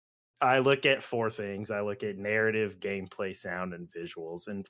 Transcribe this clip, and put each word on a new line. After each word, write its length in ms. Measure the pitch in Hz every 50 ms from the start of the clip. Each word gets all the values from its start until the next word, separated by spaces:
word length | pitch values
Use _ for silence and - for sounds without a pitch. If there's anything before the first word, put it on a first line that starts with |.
| _ _ _ _ _ _ _ _
I 180 | 147 127 131 135
look 260 | 127 139 139 139 -
at 160 | 147 135 -
four 280 | - - - 117 113 110
things. 420 | - - 104 101 98 98 104 104
I 100 | 110 104
look 220 | 104 104 104 101 -
at 140 | 107 101 95
narrative, 600 | 101 104 107 110 110 110 107 110 110 101 92 -
gameplay, 560 | - 101 98 98 92 95 - - 104 95 92
sound, 380 | - - 95 87 90 92 92 87
and 140 | 87 87 82
visuals. 560 | - 85 85 85 - 85 82 80 85 87 - -
And 200 | 104 98 95 -